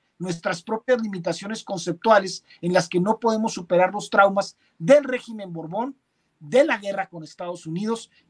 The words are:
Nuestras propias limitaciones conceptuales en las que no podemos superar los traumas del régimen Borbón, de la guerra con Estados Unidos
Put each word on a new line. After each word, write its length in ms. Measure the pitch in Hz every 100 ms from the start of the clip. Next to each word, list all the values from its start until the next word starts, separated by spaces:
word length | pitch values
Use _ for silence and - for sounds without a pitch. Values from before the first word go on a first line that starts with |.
| _ -
Nuestras 420 | 180 165 196 170
propias 400 | - 220 - 247
limitaciones 600 | 220 190 170 165 202 220
conceptuales 800 | - 185 175 156 226 208 190 - - -
en 120 | 175
las 160 | 185 170
que 100 | 180
no 200 | 196 220
podemos 340 | 233 220 220
superar 380 | - 175 175 185
los 160 | 202 -
traumas 480 | 214 202 196 190 - _ -
del 280 | 165 285 269
régimen 480 | 247 - 214 190
Borbón, 420 | 165 160 196 269 - _ _ _ _
de 220 | 147 247
la 140 | 311 226
guerra 320 | 202 196 185
con 140 | 170
Estados 420 | 156 - 175 175 160
Unidos 460 | 170 214 226 - _